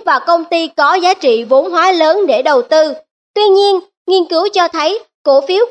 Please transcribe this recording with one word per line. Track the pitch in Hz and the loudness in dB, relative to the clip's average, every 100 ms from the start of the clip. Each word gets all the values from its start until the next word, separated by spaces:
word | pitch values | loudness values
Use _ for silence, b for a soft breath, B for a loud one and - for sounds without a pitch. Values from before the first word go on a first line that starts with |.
| 392 | -2
và | 262 | -2
công | 330 339 330 | 0 -2 -2
ty | 339 330 | -4 -4
có | - 285 | -2 0
giá | 370 349 | 2 0
trị | 370 285 226 | 0 0 0
vốn | 226 262 349 | 0 0 0
hóa | 339 370 | 0 0
lớn | 349 311 381 359 | 2 0 0 0
để | 233 | 0
đầu | 294 269 | 0 0
tư. | 240 311 311 262 _ _ _ 415 | 0 0 0 -4 _ _ _ -2
Tuy | 415 | 2
nhiên, | 381 403 381 - _ - | 2 2 -2 -6 _ -2
nghiên | 381 339 | -2 0
cứu | 330 403 | -2 -2
cho | 381 339 | -2 -2
thấy | 330 311 427 - _ | -2 -4 -4 -10 _
cổ | 294 269 | 0 0
phiếu | 277 381 480 | 2 -2 0